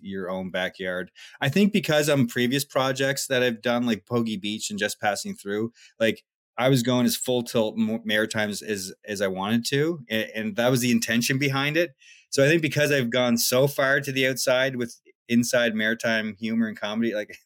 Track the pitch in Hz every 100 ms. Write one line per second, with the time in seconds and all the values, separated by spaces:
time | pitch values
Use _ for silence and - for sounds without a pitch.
0 | 98 98 90 95 92 90 92 - 92 90
1 | 90 - - - 139 190 202 208 147 151
2 | 151 143 120 127 120 139 139 143 131 131
3 | 135 139 - 131 123 117 123 120 120 104
4 | - 120 113 104 104 107 - 104 104 -
5 | 107 101 101 95 98 104 117 _ - -
6 | 113 101 _ _ _ - 127 135 117 123
7 | 120 120 - 123 117 123 107 110 110 113
8 | 110 107 113 113 107 98 - 101 95 -
9 | - 101 98 92 98 117 117 139 156 170
10 | 123 110 107 110 110 101 120 131 123 117
11 | 117 117 113 135 135 135 143 156 170 _
12 | - - - - 139 165 151 147 147 143
13 | 120 123 123 117 - 127 143 139 135 143
14 | 143 131 131 131 - 127 135 123 120 -
15 | _ _ - 120 120 123 120 110 110 117
16 | 120 113 107 101 113 113 113 104 104 110
17 | 117 104 104 -